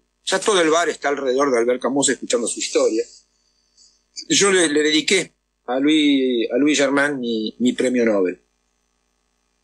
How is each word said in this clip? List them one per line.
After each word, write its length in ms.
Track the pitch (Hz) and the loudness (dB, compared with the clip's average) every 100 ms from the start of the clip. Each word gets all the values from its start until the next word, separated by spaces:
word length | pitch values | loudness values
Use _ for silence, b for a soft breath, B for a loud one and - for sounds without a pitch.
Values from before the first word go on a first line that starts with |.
| _ _ - | _ _ -4
Ya 140 | 190 | -2
todo 220 | 220 196 | 0 2
el 80 | 160 | 2
bar 200 | 160 165 | 2 0
está 200 | - 147 | -2 -4
alrededor 420 | 139 135 131 143 | -2 0 0 2
de 60 | 123 | 2
Albert 240 | 120 123 | 0 -2
Camus 280 | 120 139 135 | -2 -2 -2
escuchando 380 | 117 - 120 113 | -2 -2 -4 -4
su 120 | - | -6
historia. 440 | - 156 127 110 - - _ _ _ _ _ _ _ _ _ - - | -4 0 0 0 -4 -10 _ _ _ _ _ _ _ _ _ -16 -4
Yo 220 | 156 196 | 0 2
le, 180 | 190 160 | 2 2
le 140 | 147 | 2
dediqué 500 | 151 156 147 190 - _ _ _ - | 2 0 2 0 -2 _ _ _ -6
a 140 | 127 | -2
Louis, 680 | 143 156 147 139 131 120 110 | 2 2 2 2 0 -2 -2
a 60 | 123 | 0
Louis 200 | 147 143 | 0 2
Germain 420 | 139 143 147 139 | 0 0 0 -2
mi, 360 | 120 113 107 - | -4 -4 -6 -2
mi 140 | 123 | -2
premio 320 | 123 127 123 113 | 0 0 0 2
Nobel. 360 | 101 90 90 _ _ _ _ _ _ _ _ _ _ _ _ | 2 0 -4 _ _ _ _ _ _ _ _ _ _ _ _